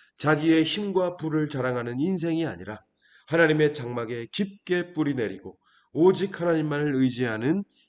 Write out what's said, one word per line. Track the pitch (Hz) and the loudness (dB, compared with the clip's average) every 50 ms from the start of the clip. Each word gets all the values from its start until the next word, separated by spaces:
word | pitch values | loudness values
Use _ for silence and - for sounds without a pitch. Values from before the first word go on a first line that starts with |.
| _ _ _ - | _ _ _ -2
자기의 | - 143 156 147 151 165 160 160 160 | 0 2 2 4 4 4 4 4 4
힘과 | 160 - 208 208 202 185 185 180 175 175 | 2 -2 -4 -4 -2 0 0 0 0 -2
부를 | - 156 160 151 156 151 147 | -6 -4 -2 -2 -2 -2 -2
자랑하는 | 147 135 123 127 123 123 117 120 120 127 | -2 -2 -2 -2 -2 -2 -4 -4 -4 -2
인생이 | 147 185 190 175 151 170 160 165 165 | -2 -2 -2 -2 -2 -2 -2 -2 -2
아니라 | 139 95 85 90 98 107 - - _ _ _ _ _ _ _ _ - | -4 -6 -8 -10 -12 -12 -14 -16 _ _ _ _ _ _ _ _ -2
하나님의 | 151 165 170 156 156 151 151 147 147 | 2 4 4 4 4 4 2 2 0
장막에 | - 123 120 120 123 117 110 120 117 117 113 | -2 -8 -6 -6 -6 -6 -6 -6 -8 -8 -6
깊게 | - - 202 196 196 - _ - 180 180 175 175 | -4 -4 -4 -4 -6 -10 _ -2 -2 -2 -2 -2
뿌리 | 175 156 151 143 139 | -4 -2 -2 -2 0
내리고 | 123 113 101 95 98 - 95 - _ _ _ _ _ _ _ | -2 -2 -4 -4 -8 -14 -18 -20 _ _ _ _ _ _ _
오직 | - 143 165 185 190 147 180 196 - - | 0 4 6 6 6 4 0 -4 -4 -2
하나님만을 | 170 170 165 160 156 151 147 143 147 151 139 | 0 0 0 0 0 0 -2 -2 0 0 2
의지하는 | 131 131 131 117 117 127 120 110 107 113 139 165 202 196 - _ _ _ | 2 2 2 2 0 -2 -2 -2 0 0 0 0 0 -2 -6 _ _ _